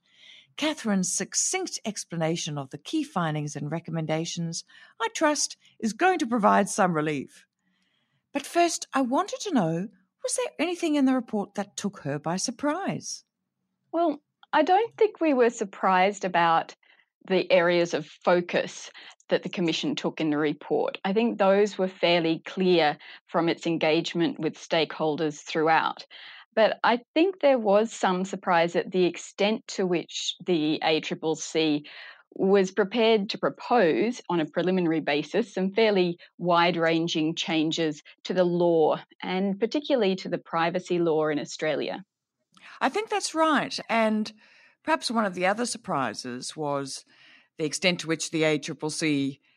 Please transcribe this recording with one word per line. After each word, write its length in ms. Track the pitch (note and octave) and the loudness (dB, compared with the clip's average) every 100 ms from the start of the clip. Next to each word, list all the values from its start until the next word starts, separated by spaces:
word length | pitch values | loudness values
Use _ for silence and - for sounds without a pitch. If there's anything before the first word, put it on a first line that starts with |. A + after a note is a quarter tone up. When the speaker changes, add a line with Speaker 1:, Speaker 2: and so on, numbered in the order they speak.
| _ _ - - _ - | _ _ -20 -20 _ -4
Speaker 1:
Catherine's 560 | D4+ D4+ A3+ G3 F3+ | -4 -2 -2 0 0
succinct 680 | - F#3 - - F#4 F4+ - | -4 -4 -2 -2 -2 -4 -6
explanation 720 | A3+ G3+ - E3+ D#3+ E3+ F3 D3 | -8 -8 -8 -2 0 0 -4 -6
of 120 | C3+ | -8
the 80 | - | -14
key 240 | - D#4+ | -6 -4
findings 540 | D4 F#3 E3 D3+ D3 D3 | -2 -2 -2 -2 -4 -6
and 160 | D3 | -6
recommendations, 880 | E3 E3 E3 D#3 D#3 E3+ - E3 E3 - - - _ | -6 -4 -4 -2 -2 -2 -4 -6 -6 -12 -20 -20 _
I 80 | A4 | -6
trust, 420 | A4 D#4 D4 - - _ _ | 2 2 2 -4 -6 _ _
is 120 | A3 | -6
going 260 | G#3+ F#4 F4+ | 2 2 2
to 60 | A#3+ | 0
provide 420 | A#3+ G3+ G3 G3+ | 4 6 4 2
some 240 | - F#3 | 2 2
relief. 540 | D#3+ D#3 C#3+ - - _ _ _ _ _ _ _ _ _ | 2 0 -2 -6 -16 _ _ _ _ _ _ _ _ _
But 140 | C#4+ - | -10 -4
first, 400 | E4+ E4+ - - | 0 2 0 -4
I 60 | C4+ | -2
wanted 400 | B3+ C#4 G4 C5+ | 0 0 -2 -6
to 140 | G#4+ | -2
know, 340 | C#4 E3 E3 G#3 - _ _ | 0 2 -2 -6 -12 _ _
was 140 | B4+ - | -6 -4
there 160 | B4 - | -4 -4
anything 360 | E4 F4 E4+ | -4 -2 0
in 100 | D4 | 2
the 100 | C4 | 2
report 420 | C4 B3 G#3+ F#3+ - | 2 -2 -6 -6 -8
that 200 | G3 - | -8 -6
took 240 | G3+ - | -8 -6
her 180 | C#3+ D3 | -6 -4
by 180 | D#3 F#3 | -4 -4
surprise? 880 | - B3 D4 D#4+ F#4 D#3 - - _ _ _ _ _ _ _ | -4 -4 -2 -2 -4 -6 -8 -12 _ _ _ _ _ _ _
Speaker 2:
Well, 320 | E4 E4+ - _ _ - | 0 0 -2 _ _ -2
I 100 | D4 | 0
don't 340 | D#4 F#4+ A#4 - | 4 2 2 2
think 240 | G#4 - | 0 2
we 140 | D#4+ | 2
were 160 | B3+ A#3 | 4 2
surprised 720 | A#3 G3+ - G3 F#3 F#3+ G#3 | 2 -8 -2 2 4 4 0
about 520 | F#3+ F3 E3+ E3 - - _ _ _ _ - | -2 2 4 2 0 -14 _ _ _ _ 0
the 240 | F#3 - | 0 2
areas 420 | F#3 E3+ F3 E3+ | 0 2 2 2
of 140 | D3 D3+ | -2 -8
focus 840 | - - F3 F3 E3+ - - - - - - - | -4 2 2 2 -4 -4 -10 -18 -20 -20 -20 -4
that 120 | F#3 | -4
the 60 | F#3 | -2
Commission 480 | F3+ E3+ D#3 D3+ - | -4 -2 -2 -4 -4
took 240 | C#3 - | -6 -4
in 100 | D#3+ | -2
the 80 | D3 | 0
report. 600 | D3+ - - D3+ - - | -2 -4 -4 -2 -2 -4
I 80 | G3 | -2
think 260 | G3+ A#3 G#3 | 0 0 2
those 380 | F#3+ G3 G#3 G3 | 4 4 2 0
were 120 | F#3 | -4
fairly 520 | - F3 F3 E3 D#3+ - | 0 2 2 2 -2 -4
clear 500 | - F#3 E3+ D3+ D3 - - _ | 0 4 4 4 0 -12 -20 _
from 220 | F3+ E3 | 0 0
its 180 | - E3+ | 0 -2
engagement 720 | E3 D#3+ D#3+ D#3 E3+ E3 - | 0 2 2 0 0 0 0
with 160 | D#3 | -6
stakeholders 840 | - - E3+ D3+ - D#3 C#3+ D3+ D3 | -6 -2 0 0 -2 -2 0 -4 -4
throughout. 640 | - E3 D#3 D#3 D#2+ - - - - - - | -6 0 2 2 0 -4 -16 -20 -20 -20 -6
But 240 | - G#3+ - | 2 2 4
I 160 | - A#3+ - | 0 0 0
think 260 | D#4 F#4 - | 2 2 4
there 180 | C#4+ C4 | 4 4
was 340 | G#3+ G3+ A3+ | 4 4 2
some 320 | - G3+ F3+ | 0 0 0
surprise 520 | F#3+ F#3+ G3 E3+ E3+ F3 | -2 -4 2 2 4 0
at 160 | - | 0
the 120 | F#3 | 2
extent 640 | F3 - - - G3+ A3+ - | 2 0 -14 -2 0 0 -6
to 180 | - F#3 | -4 0
which 500 | E3+ - - - - - | 0 -2 -6 -8 -6 -2
the 320 | E3+ D3+ D#3 | 0 2 0
A 160 | D#3+ D#3 | 2 0
triple 340 | - E3+ D#3+ | -2 -4 -4
C 500 | D3+ - D#3+ D#3+ D3 D3 - - - _ | -4 -2 0 2 0 -4 -18 -20 -20 _
was 380 | - F#3+ G3+ F#3+ | -2 4 4 4
prepared 580 | G#3 G3+ A3+ A3 A3+ G#3 | 0 0 2 4 4 0
to 80 | - | -2
propose 800 | D3+ - - A#3+ F3 A#2+ A3+ B3 - | -4 -4 0 4 4 4 0 -2 -4
on 120 | F3 | -2
a 60 | D3+ | 0
preliminary 540 | - E3+ F#3 E3+ D#3+ | -2 0 0 2 0
basis 520 | C#3+ D3 D3 F3+ A#3 | 0 -2 0 -4 -4
some 200 | - F#3+ | -4 -2
fairly 440 | G3 A3+ G3 F3+ E3+ - - | 2 2 4 0 -2 -12 -6
wide-ranging 960 | F3 E3+ E3+ E3+ E3 E3 E3 E3+ D#3 | 0 4 4 2 2 2 0 0 -2
changes 680 | E3 - D#3+ D#3 D#3+ D#3+ D3 - _ | -2 -2 0 0 0 -4 -4 -14 _
to 80 | - | -4
the 120 | F#3 | 2
law, 540 | F3+ F3 F3 E3 D3+ C3 - _ | 2 4 4 4 4 2 -6 _
and 380 | F3 F#3 G3 G3 | -6 -2 -2 -2
particularly 560 | A3+ D4+ D4 C4+ G3 | -2 -4 -2 0 2
to 140 | F#3 - | 0 -4
the 100 | E3+ | -8
privacy 600 | - E3 E3+ F3+ F3+ F3 | -6 -2 -2 -2 -2 0
law 260 | E3+ D#3 D#3 | 2 2 0
in 140 | D3 | -2
Australia. 640 | A#2 - D#3 C#3 A#2+ - F#3+ _ _ _ _ _ - - | -6 -6 -4 -2 -4 -8 -14 _ _ _ _ _ -20 -4
Speaker 1:
I 80 | C4 | -2
think 220 | F#4+ A4 | -2 -4
that's 240 | G#4 - | -4 -2
right. 420 | D#4 D#4+ C4+ - - - | 0 2 2 -2 -8 -2
And 440 | A3+ A3 G#3+ G#3+ - _ _ _ _ | 0 2 0 -4 -10 _ _ _ _
perhaps 260 | - D#4+ - | -2 -2 0
one 140 | A3+ | -2
of 100 | G#3 | -2
the 120 | F3+ F3+ | 0 0
other 200 | G#3+ A#3+ | 0 -4
surprises 880 | - - D#3 B2 G2+ B2+ B2 - - | -6 -4 -2 -2 -4 -8 -10 -10 -6
was 480 | D3 C#3+ C#3 - - _ - - _ - | -4 -2 -4 -10 -16 _ -20 -20 _ -6
the 60 | |
extent 360 | D#3 - F#3 E3+ | -4 0 0 0
to 60 | D#3 | -2
which 240 | D#3+ - | -4 -2
the 140 | E3 | 0
A 140 | D#3 D3+ | 2 2
triple 320 | D3+ D#3+ D#3 | -2 -8 -6
C 500 | D3+ D#3+ C#3+ C#3 C#3 _ | -2 0 0 -2 -6 _